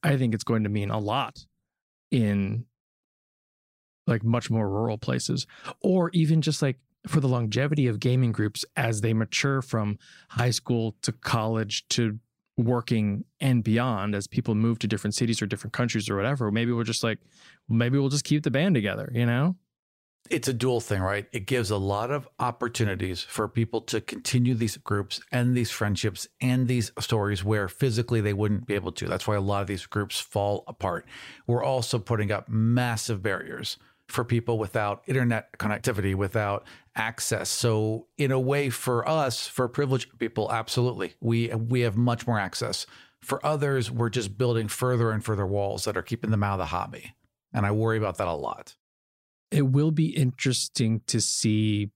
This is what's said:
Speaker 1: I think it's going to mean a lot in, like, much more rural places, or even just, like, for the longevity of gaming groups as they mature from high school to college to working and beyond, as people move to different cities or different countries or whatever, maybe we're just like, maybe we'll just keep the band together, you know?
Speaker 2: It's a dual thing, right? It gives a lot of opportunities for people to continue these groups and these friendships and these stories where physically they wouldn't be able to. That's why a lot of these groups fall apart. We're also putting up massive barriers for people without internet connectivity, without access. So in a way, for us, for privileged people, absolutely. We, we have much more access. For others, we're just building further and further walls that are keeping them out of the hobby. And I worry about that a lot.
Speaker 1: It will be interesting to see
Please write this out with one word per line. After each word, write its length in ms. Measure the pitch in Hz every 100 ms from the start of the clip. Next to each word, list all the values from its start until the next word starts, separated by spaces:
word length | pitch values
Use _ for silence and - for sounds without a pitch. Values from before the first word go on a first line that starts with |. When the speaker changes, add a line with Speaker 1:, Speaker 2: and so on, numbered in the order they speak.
Speaker 1:
I 120 | 160 139
think 180 | 127
it's 100 | 110
going 180 | - 113
to 60 | 107
mean 220 | 104 101
a 100 | 110
lot 460 | 101 123 123 - - _ _ _ _ _ _
in, 540 | 131 107 101 98 110 120 _ _ _ _ _ _ _ _ _ _ _ _ _ -
like, 160 | 117
much 280 | 110 120 -
more 180 | 113 104
rural 300 | 98 113 113
places, 500 | - 127 - 131 - - - -
or 300 | 196 185 170
even 300 | 175 160 160
just, 200 | 151 147
like, 160 | 143 127 _ _ -
for 100 | 160
the 100 | 135
longevity 600 | 123 113 107 143 151 127
of 100 | 107
gaming 320 | 127 127 123
groups 340 | 107 104 - - -
as 240 | 120 110
they 140 | 110
mature 480 | 110 110 - 143 135
from 360 | 127 117 104 104 - - -
high 220 | - 120
school 440 | 110 - 120 113 -
to 80 | -
college 760 | 107 - 117 110 113 107 - -
to 320 | - 117 110 _ _ _ -
working 680 | 117 123 117 117 104 104 - _
and 240 | 139 123
beyond, 500 | 110 110 127 107 101
as 140 | 101 104
people 260 | - 123
move 240 | 107 113 113
to 80 | 107
different 260 | 104 104
cities 300 | - 117 113
or 40 | 104
different 260 | 104 110
countries 360 | - 123 113 104
or 60 |
whatever, 380 | 101 104 139 110
maybe 180 | 107 117
we're 140 | 120
just 180 | 113 113
like, 160 | 117 107 _ _ - - _
maybe 300 | 117 120 135
we'll 100 | 135
just 140 | 143
keep 200 | - 151
the 60 | 151
band 260 | 127 180 156
together, 340 | 101 98 104
you 140 | 117 120
know? 300 | 120 156 180 _ _ _ _ _ _ -
Speaker 2:
It's 160 | 160 123
a 40 |
dual 260 | 123 127 120
thing, 220 | - 101
right? 240 | 95 101 101
It 140 | - 98
gives 240 | 127 101
a 60 | 104
lot 340 | 98 101 117
of 140 | 147 - _
opportunities 840 | 123 117 120 120 113 92 95 90
for 260 | - - 107
people 320 | - 113 113
to 180 | - 113
continue 540 | - - - 123 123
these 220 | 123 113 -
groups 420 | - 104 101 - -
and 220 | 127 123 123
these 140 | 117
friendships 540 | - 104 98 107 95 - _
and 260 | 123 127 127
these 240 | 123 107 -
stories 440 | - 113 101 101
where 240 | 95 107 95
physically 520 | - 139 113 120 117
they 100 | 104
wouldn't 340 | 101 107 104 120
be 80 |
able 180 | 101 92
to. 140 | - 92
That's 180 | 87 -
why 80 |
a 60 | 104
lot 180 | 98 101
of 40 | 98
these 180 | 98
groups 340 | - 107 101 -
fall 420 | - 107 101 101 -
apart. 380 | - 95 85 - - - - -
We're 160 | 120
also 340 | 135 131 117 120
putting 320 | 98 117 104
up 180 | 101 -
massive 720 | 113 110 120 123 113 - 107
barriers 540 | 101 95 80 - - - _ _ _
for 160 | -
people 340 | 120 120 117 113
without 440 | 104 117 104 101 -
internet 520 | 131 123 110 - -
connectivity, 560 | 110 104 - 104 98
without 500 | 95 98 110 104 101 - - _ -
access. 520 | 110 117 - 113 -
So 560 | - 123 110 107 110 - -
in 120 | 143
a 60 | 131
way, 280 | 131 139 143
for 360 | 120 - 120 -
us, 380 | 160 139 117 -
for 200 | - 123
privileged 500 | 123 143 131 - -
people, 320 | 117 - 104
absolutely. 600 | 113 113 - 123 107 95 -
We, 280 | 117 117 117
we 320 | 110 113 123
have 160 | 120 104
much 300 | 123 117 -
more 120 | 113
access. 480 | 95 - 113 98 - - - _
For 220 | - -
others, 460 | 147 151 143 135 113
we're 200 | 120 117
just 260 | 113 98 101
building 300 | 123 113 107
further 420 | - 127 123 117
and 120 | 110
further 220 | 110 104 95
walls 380 | 101 101 104
that 120 | 110 92
are 60 |
keeping 280 | - 117 107
them 140 | 107
out 100 | 101
of 40 | 98
the 60 | 82
hobby. 480 | 87 92 - - - _ _ _
And 120 | 117 101
I 40 |
worry 240 | 107 113 110
about 180 | 104 92
that 100 | 95
a 60 |
lot. 420 | 80 62 - - - _ _ _ _ _ _ _
Speaker 1:
It 120 | 151 139
will 200 | 131 156
be 180 | 156 160
interesting 840 | - 131 - 139 123 - - 117 113 -
to 140 | 117
see 680 | 104 - 113 107 107 104 101